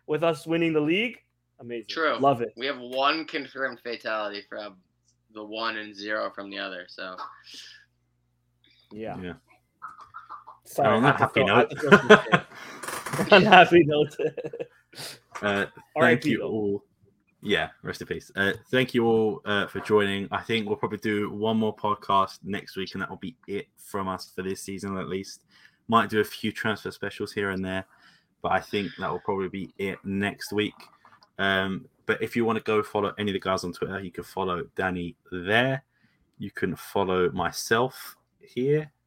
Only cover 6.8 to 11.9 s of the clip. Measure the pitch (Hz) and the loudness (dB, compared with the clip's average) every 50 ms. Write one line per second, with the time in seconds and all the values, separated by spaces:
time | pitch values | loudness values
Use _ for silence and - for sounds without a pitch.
6.8 | 90 92 - - 95 92 92 92 - - - - - - - - - - - - | -14 -16 -16 -14 -14 -12 -12 -12 -14 -14 -16 -18 -20 -20 -20 -20 -20 -20 -20 -20
7.8 | _ _ _ _ _ _ _ _ _ _ _ _ _ _ _ _ _ _ _ _ | _ _ _ _ _ _ _ _ _ _ _ _ _ _ _ _ _ _ _ _
8.8 | _ _ 104 104 110 107 90 90 92 90 85 - _ _ _ _ _ _ _ _ | _ _ -16 -12 -12 -10 -10 -10 -10 -10 -12 -14 _ _ _ _ _ _ _ _
9.8 | - - - - - - - - - - - - - - - - _ - - - | -20 -20 -18 -20 -20 -20 -20 -20 -18 -18 -18 -18 -18 -20 -20 -20 _ -8 -4 0
10.8 | 143 110 107 110 123 143 - - 120 - - 107 98 92 104 123 147 - - 135 | 2 2 4 4 4 4 4 4 2 2 2 2 2 4 4 4 4 2 0 -4
11.8 | - 143 | 6 10